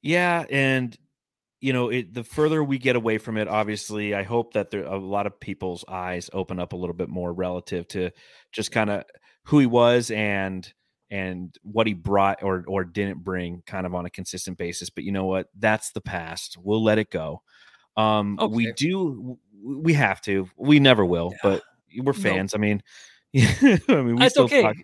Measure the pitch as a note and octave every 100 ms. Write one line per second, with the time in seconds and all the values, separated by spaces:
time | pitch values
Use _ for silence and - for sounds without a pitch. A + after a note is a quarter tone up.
0 | - F3 F3+ E3+ D3+ C#3 C3+ C3 B2 A2
1 | _ _ _ _ _ _ C3 B2+ B2 B2
2 | G2+ A#2 A2+ - D3+ D#3 D3 C3+ B2+ B2
3 | A2+ A2 - A2 G#2+ G#2+ G#2+ G#2 - G#2+
4 | G#2 G2+ F#2+ A#2 A#2 G#2+ G2 G2+ D2 G2
5 | F#2+ G2+ G2+ - - F#2+ F#2+ F2 - F#2
6 | F2+ F2+ F2 F#2+ F#2 F2+ F2 F2+ F2+ E2+
7 | F#2 F2+ F2 F2 F#2 F2+ - F2+ F2 G2
8 | F2+ - - - _ - G#2+ A2+ G#2 G2+
9 | - - _ _ - D3 C3 A#2+ A#2+ B2
10 | A2+ G#2+ G#2 G2+ F#2+ F#2 F#2 _ _ _
11 | _ G2 F#2 F2+ F2+ - G2+ G#2+ A2 F#2+
12 | E2 G2+ G2 G2 G2 F#2 E2+ G2 F2+ E2+
13 | G2+ E2 F2 F#2 F2 F2 - G2 F#2 F2+
14 | E2+ - F#2 F2+ - F2 F2 E2+ F2 -
15 | F#2 G2 F#2+ F#2+ - G2 A2 G#2+ - -
16 | - F#2+ E2 E2 - - F#2 G#2+ A2 G#2+
17 | G#2+ F2+ D#2+ D#2+ _ _ - _ _ -
18 | A2 G#2+ G2+ G2+ G#2+ A2 A#2 A#2 D#3 F#3+
19 | F3+ B2 B2 B2 _ G#2 G#2 C3+ D#3+ D3+
20 | A#2 F#2+ - G2 F#2 _ C3 D3 C#3 A#2
21 | F#2 E2+ F2 F#2 G2+ F#2+ - _ _ G2
22 | C3 A#2 G2+ F#2 F#2+ G#2+ G#2 G#2 _ -
23 | - _ _ C#3 A2 - C#4 G3+ - E3+
24 | B2 A#2 B3+ C#4 B3+ C#4+ F#3+ C#3